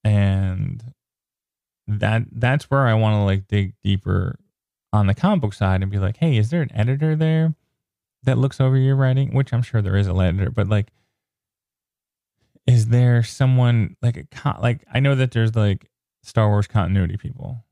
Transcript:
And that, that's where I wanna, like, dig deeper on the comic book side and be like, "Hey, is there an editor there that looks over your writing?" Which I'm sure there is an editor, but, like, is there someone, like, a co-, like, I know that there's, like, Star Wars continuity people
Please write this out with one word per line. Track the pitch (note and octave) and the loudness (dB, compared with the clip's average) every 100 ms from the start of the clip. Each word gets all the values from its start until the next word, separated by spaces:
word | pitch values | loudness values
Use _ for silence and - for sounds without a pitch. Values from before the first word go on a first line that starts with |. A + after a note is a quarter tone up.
And | A2 G#2 G2+ F#2+ F#2+ F#2 F2 A2+ A#2 - _ _ _ _ _ _ _ _ - | 2 2 2 0 -2 -4 -6 -8 -16 -20 _ _ _ _ _ _ _ _ -8
that, | G#2 G#2 A2+ A2+ | -4 -2 -2 -4
that's | A#2 A#2+ C#3 - | -4 0 0 0
where | C#3 B2+ | 0 2
I | |
wanna, | A2 A2 G#2+ | 2 2 2
like, | G2 F#2+ G2 | 2 0 -2
dig | G#2 F#2+ - | -2 -2 -4
deeper | G#2 G2 F#2+ F#2+ F#2+ - _ _ _ _ _ | -2 -2 0 -2 -2 -8 _ _ _ _ _
on | G#2 G2 | 0 0
the | |
comic | G2+ F#3+ G3 | 0 0 0
book | A2 | -2
side | - F#2+ F#2+ | -2 -2 0
and | F#2+ | -2
be | G2+ | -2
like, | F#2+ - | -4 -2
"Hey, | E3 A#2+ | 0 2
is | G#2+ | 0
there | E3+ | -2
an | C#3 | -4
editor | - A2+ C#3 D#3 D#3 | -2 -2 0 -2 0
there | D#3+ D#3+ D#3+ D3+ _ _ _ _ _ _ | 0 0 0 -4 _ _ _ _ _ _
that | C3 B2 | -2 0
looks | C3+ - | 0 0
over | C3 C3 | 0 2
your | C3 C3+ | 2 2
writing?" | C3 C3 C3+ | 2 0 0
Which | C3+ C3+ | -2 0
I'm | A#2+ | -2
sure | A#2+ A2+ | -2 -2
there | F#2+ G2 | 0 0
is | G2 | 2
an | F#2 | 2
editor, | F#2 F#2 F2+ | 2 2 -2
but, | A#2+ G2 | -2 0
like, | G#2+ G2+ _ _ _ _ _ _ _ _ _ _ _ _ _ _ _ _ _ - | 0 -2 _ _ _ _ _ _ _ _ _ _ _ _ _ _ _ _ _ 0
is | A#2+ A2 | 0 2
there | A#2+ B2 A#2+ | 2 2 2
someone, | A2+ - B2+ B2+ B2 A#2 G#2 - | -2 -2 0 2 2 0 -2 -2
like, | A#2+ A#2 | -4 -4
a | |
co-, | - - C#3+ - | -14 -8 -6 -2
like, | A#2+ A#2+ _ | -4 -4 _
I | A#2+ | -2
know | C#3 C3+ | 0 0
that | B2+ | 0
there's, | A#2 A2+ A2+ | 0 0 2
like, | G#2 G2 _ _ _ _ | 0 -2 _ _ _ _
Star | - - G#2+ | -6 0 2
Wars | G#2 G2+ | 2 0
continuity | A2 F2 F#2+ F2+ G2 | 0 0 0 0 -4
people | - - - B2 _ | -12 -14 -14 -14 _